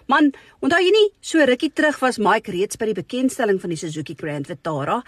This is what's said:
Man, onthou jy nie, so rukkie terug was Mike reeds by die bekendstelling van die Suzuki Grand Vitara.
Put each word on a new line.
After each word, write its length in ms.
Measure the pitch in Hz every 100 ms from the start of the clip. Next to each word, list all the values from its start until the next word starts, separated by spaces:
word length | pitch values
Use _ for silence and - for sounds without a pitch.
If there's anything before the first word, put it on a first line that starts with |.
| -
Man, 260 | 294 294 - - -
onthou 180 | 269 349
jy 120 | 370
nie, 200 | 427 415 -
so 180 | - 330
rukkie 320 | 269 247 311
terug 260 | - 302 -
was 180 | 254 220
Mike 340 | 190 220 220
reeds 240 | 180 208 -
by 100 | 220
die 180 | 185
bekendstelling 580 | - 247 262 - 220 190
van 80 | 190
die 80 | 160
Suzuki 380 | 165 156 151 160
Grand 320 | 156 147 143
Vitara. 560 | 170 165 147 147 233